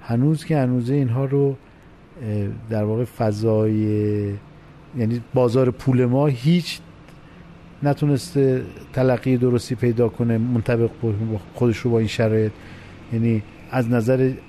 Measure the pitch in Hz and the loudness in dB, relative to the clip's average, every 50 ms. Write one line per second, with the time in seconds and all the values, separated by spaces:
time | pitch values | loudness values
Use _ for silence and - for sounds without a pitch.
0 | - - 120 117 131 147 160 147 - - 160 147 131 123 123 127 117 123 139 143 | -4 -2 0 2 2 2 0 0 -2 -2 0 0 2 2 0 0 0 0 0 0
1 | 139 120 113 131 139 131 139 139 139 139 135 127 - - - - - - - - | 0 0 0 -2 -2 0 0 2 0 0 -2 -4 -12 -20 -20 -20 -20 -20 -20 -20
2 | - - - 180 131 107 208 208 - 101 110 - - 113 113 107 107 104 110 113 | -20 -20 -18 -12 -8 -6 -4 -4 -4 -4 -6 -10 -8 -6 -4 -2 -2 -2 -2 -2
3 | 123 113 - - 117 110 104 104 110 113 110 107 110 107 107 107 107 107 107 104 | -4 -6 -4 -2 -2 0 0 0 0 2 2 2 2 2 2 0 0 0 0 0
4 | 107 104 104 104 104 101 101 104 - - - - - - - - - - - 135 | 0 0 0 -2 -2 -4 -6 -8 -12 -18 -20 -20 -20 -20 -20 -20 -20 -12 -6 -4
5 | 113 107 117 120 117 - - 127 127 120 110 131 131 123 120 - - 135 127 123 | -2 -2 -2 -4 -6 -2 0 2 2 4 4 4 2 2 0 -2 -2 0 2 2
6 | 127 120 123 135 143 151 135 117 120 151 170 175 160 - - - - - - - | 2 2 2 2 2 2 0 0 2 2 2 2 0 -4 -10 -12 -14 -20 -20 -20
7 | - - - - - - - - - - - - - - - - 139 143 139 - | -20 -20 -20 -20 -20 -20 -20 -20 -20 -20 -20 -20 -20 -20 -12 -4 -2 -2 0 2
8 | 147 147 143 127 - - - 143 135 135 131 127 - - - - - - - - | 2 2 2 0 -2 -2 0 2 2 2 2 0 -4 -8 -14 -18 -18 -8 -2 0
9 | 131 131 123 113 - 131 127 123 123 127 123 120 - - 127 110 - 120 117 113 | 2 2 2 2 2 0 2 2 2 2 2 0 0 -4 -4 -2 0 0 2 2
10 | 120 113 - - 123 117 117 113 113 123 123 117 104 - 123 113 117 113 - - | 0 0 0 -2 -2 0 0 0 0 0 0 -2 0 0 0 0 0 0 -2 -4
11 | - 113 104 101 110 110 110 104 - - - - 123 120 110 - - 123 117 113 | -4 -4 -2 -2 -4 -4 -4 -6 -8 -12 -4 0 0 0 0 0 -2 0 0 2
12 | 113 107 - - 117 110 110 110 110 107 104 - - - - - - - - - | 0 0 0 0 0 2 2 2 0 0 -4 -8 -20 -20 -20 -20 -20 -20 -20 -20
13 | - - 117 113 113 117 113 110 104 - - - - - - 127 123 113 123 120 | -12 -6 -4 0 0 2 0 0 -2 -6 -18 -20 -16 -6 -2 -2 0 2 0 0
14 | 110 120 131 127 131 131 131 - - | 2 2 2 2 2 0 0 -4 -12